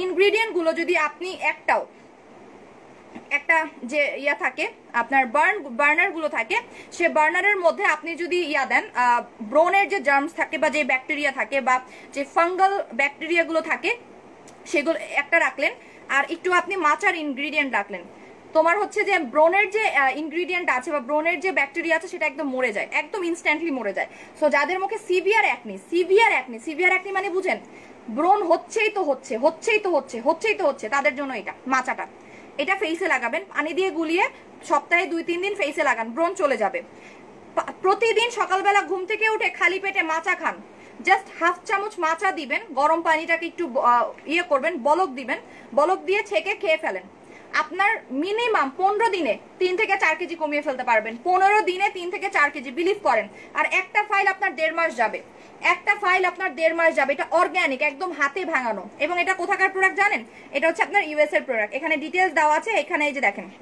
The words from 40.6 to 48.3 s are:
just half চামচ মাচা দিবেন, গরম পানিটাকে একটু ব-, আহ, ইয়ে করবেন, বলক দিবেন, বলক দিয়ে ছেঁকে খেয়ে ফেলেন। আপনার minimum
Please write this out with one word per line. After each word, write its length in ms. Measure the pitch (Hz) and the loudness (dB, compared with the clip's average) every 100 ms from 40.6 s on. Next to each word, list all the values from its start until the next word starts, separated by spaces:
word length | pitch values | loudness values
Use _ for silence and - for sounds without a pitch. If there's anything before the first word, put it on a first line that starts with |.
| - - - - | -14 -20 -20 -6
just 360 | 240 415 - - | 2 2 2 -2
half 180 | 330 370 | 0 0
চামচ 340 | - 392 415 370 | -4 -4 -4 -4
মাচা 340 | 320 330 392 | -2 0 -2
দিবেন, 300 | 339 262 320 440 | -2 -4 -6 -4
গরম 320 | 262 294 330 | 0 2 2
পানিটাকে 440 | 330 311 330 330 330 | 2 0 2 0 0
একটু 200 | - 330 | -4 -4
ব-, 120 | 247 | 2
আহ, 340 | 240 240 - - - | 4 4 2 -4 -2
ইয়ে 160 | 339 | -2
করবেন, 360 | 349 277 311 349 | 2 0 0 -2
বলক 300 | 247 320 381 | 2 2 2
দিবেন, 300 | 262 240 330 - - - | -2 -6 -8 -8 -20 -2
বলক 240 | 247 311 381 | 2 2 2
দিয়ে 240 | 302 403 415 | 0 -2 0
ছেঁকে 280 | 403 359 | -2 -2
খেয়ে 220 | 392 392 320 | -2 0 0
ফেলেন। 260 | 302 190 190 - - - - 285 | 0 -6 -10 -20 -20 -20 -4 -2
আপনার 380 | 320 359 403 440 - | -2 0 0 0 -4
minimum 600 | 262 349 | -4 -2